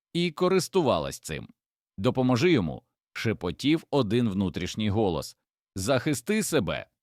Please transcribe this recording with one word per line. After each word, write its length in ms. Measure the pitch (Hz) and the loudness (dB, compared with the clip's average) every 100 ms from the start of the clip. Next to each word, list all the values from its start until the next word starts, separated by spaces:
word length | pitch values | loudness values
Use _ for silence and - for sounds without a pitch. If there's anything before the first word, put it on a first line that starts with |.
| _ | _
і 180 | 170 175 | -2 -2
користувалась 880 | - 180 190 - 190 139 90 69 - | 0 2 2 0 2 2 2 0 -8
цим. 300 | - 73 57 _ _ _ _ - | -10 -10 -10 _ _ _ _ -4
«Допоможи 540 | 113 127 127 123 175 | -2 2 2 4 4
йому», 300 | 143 82 60 - _ _ | 4 2 -4 -14 _ _
шепотів 720 | - 113 101 90 80 139 160 - | -6 -4 -2 -4 -2 0 0 0
один 380 | 143 107 117 117 | 0 2 2 2
внутрішній 600 | 95 92 - 90 - 107 | 0 -2 -2 -6 -4 -2
голос. 460 | 101 101 76 - - _ _ _ | 0 0 0 -6 -14 _ _ _
«Захисти 680 | 98 95 131 156 135 - 214 | -6 0 0 0 -2 -2 -2
себе», 440 | 190 151 82 67 - _ | 0 0 0 -4 -8 _